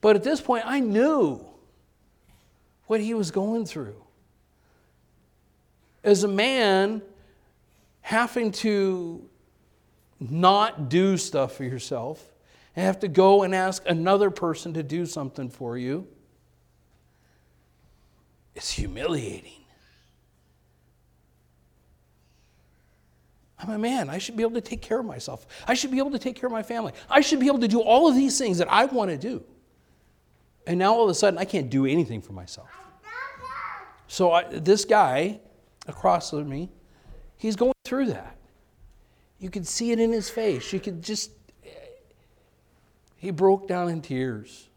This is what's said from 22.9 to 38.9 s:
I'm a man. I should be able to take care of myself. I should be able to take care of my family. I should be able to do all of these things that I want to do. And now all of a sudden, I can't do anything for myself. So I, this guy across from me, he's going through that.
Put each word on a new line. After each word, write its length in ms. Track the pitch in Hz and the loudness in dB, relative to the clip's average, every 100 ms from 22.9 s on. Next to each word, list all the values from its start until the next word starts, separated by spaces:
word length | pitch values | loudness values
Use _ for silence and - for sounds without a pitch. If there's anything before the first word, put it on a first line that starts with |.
| _ _ _ _ _ _ _ | _ _ _ _ _ _ _
I'm 120 | 180 | -8
a 80 | 214 | -4
man. 320 | 226 254 151 | -2 -2 -4
I 80 | 160 | -6
should 180 | 196 233 | -8 -4
be 80 | |
able 120 | 226 233 | -2 -2
to 60 | |
take 200 | - - | -8 -12
care 180 | - 254 | -4 -4
of 60 | 226 | -4
myself. 420 | 123 - 127 - - - | -10 -12 -14 -16 -14 -2
I 80 | |
should 160 | 247 277 | -2 0
be 100 | 262 | -2
able 120 | 277 | -2
to 80 | 277 | -4
take 160 | 262 - | -6 -6
care 120 | 247 | -6
of 40 | |
my 120 | 226 | -6
family. 280 | 214 233 208 - - | -6 -6 -8 -10 2
I 120 | 269 | 4
should 180 | 294 294 | 4 4
be 80 | 254 | 4
able 120 | 277 | 4
to 80 | 233 | 4
do 100 | 233 | 2
all 300 | 214 240 330 | 6 8 8
of 60 | 262 | 6
these 220 | 269 - | 2 0
things 200 | 247 175 | 0 0
that 120 | 175 | 4
I 140 | 202 | 4
want 260 | 262 262 202 | 4 2 -2
to 80 | 147 | -2
do. 240 | 190 240 - _ _ _ _ _ _ _ _ _ _ _ - | -6 -8 -12 _ _ _ _ _ _ _ _ _ _ _ -4
And 100 | 175 | 0
now 160 | 190 | 2
all 120 | 226 220 | 4 4
of 40 | |
a 40 | |
sudden, 260 | 165 208 170 | 4 2 2
I 60 | 190 | -2
can't 240 | 196 131 | -2 0
do 160 | 135 135 | 0 2
anything 360 | 151 139 113 | 2 0 -4
for 120 | - | -10
myself. 340 | 95 90 - - - - _ 427 480 539 539 508 508 - - 381 _ _ | -16 -16 -18 -20 -20 -20 _ -16 -12 -12 -14 -14 -12 -12 -14 -18 _ _
So 240 | - 180 | 0 2
I, 100 | 170 | 2
this 400 | 175 - 156 202 | 0 -6 2 2
guy 560 | 202 214 165 131 175 208 _ _ _ _ - | 4 4 4 2 -2 -6 _ _ _ _ -18
across 440 | 143 185 180 - | -2 2 2 -2
from 180 | 151 147 | -8 -6
me, 220 | 139 180 - _ _ - - - _ | -8 -10 -14 _ _ -20 -20 -20 _
he's 180 | 220 208 | -4 2
going 180 | 240 262 - | 0 0 -4
through 220 | 254 262 | -2 -2
that. 280 | 101 92 - _ _ _ _ - | -4 -10 -20 _ _ _ _ -20